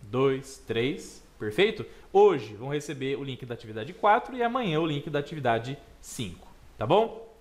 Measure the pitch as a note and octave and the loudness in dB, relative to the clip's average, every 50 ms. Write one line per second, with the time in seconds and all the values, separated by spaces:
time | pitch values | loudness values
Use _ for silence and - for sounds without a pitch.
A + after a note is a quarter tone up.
0 | - G2+ G#2+ B2+ C3+ C#3 C3+ C3+ C3+ - - - - - G#2+ A2 A#2+ C3+ E3 - | -14 -4 -2 2 2 2 2 0 -4 -12 -18 -20 -8 -4 -2 0 0 0 -2 -4
1 | - - - - - - - - G#2+ G#2+ G#2+ - G3 A3 G#3+ - A3 - - - | -10 -14 -18 -20 -20 -20 -14 -8 -6 -4 2 4 4 4 2 -2 -10 -12 -14 -20
2 | - - - F#3+ G#3 G#3 F3+ C#3 A#2+ A2 G#2+ G2 A#2 C3+ C#3+ D3+ C#3+ - D#3 C3+ | -20 2 6 8 8 8 8 4 -2 -8 -12 -10 -8 -4 -4 -6 -4 -6 -8 -6
3 | C3 C3+ C#3 A#2+ C#3 C#3 B2+ B2 B2+ A#2+ A#2+ A2+ - A2 G#2+ A2 G#2+ C#3 F#3 - | -4 -4 -4 -4 -6 -8 -10 -10 -10 -10 -10 -12 -10 -12 -10 -8 -8 -10 -10 0
4 | - G#3 G#3 A3+ A3 - B3+ B3+ A#3 A#3 A#3 C4 B3 G3 D#3 D#3 E3 E3 D3 C#3+ | 4 4 4 4 2 -2 -4 -2 -2 -2 0 -2 -2 0 0 2 0 0 -2 -4
5 | C#3+ - D3 C#3+ C#3+ - D#3+ D#3 C3+ A#2+ A2+ A2+ A2+ B2+ C#3 - - - - - | -6 -4 -4 -4 -4 -4 -8 -2 0 2 2 2 0 -4 -10 -10 -12 -20 -20 -20
6 | - - - - A#2+ F#2+ E2 - - - - - - - - - G#2+ A#2 D#3+ G3+ | -18 -16 -10 -10 -8 -10 -10 -14 -18 -20 -20 -20 -20 -20 -8 -6 0 4 4 4
7 | A3+ A3+ - - - - - - | 4 2 -2 -12 -16 -18 -20 -20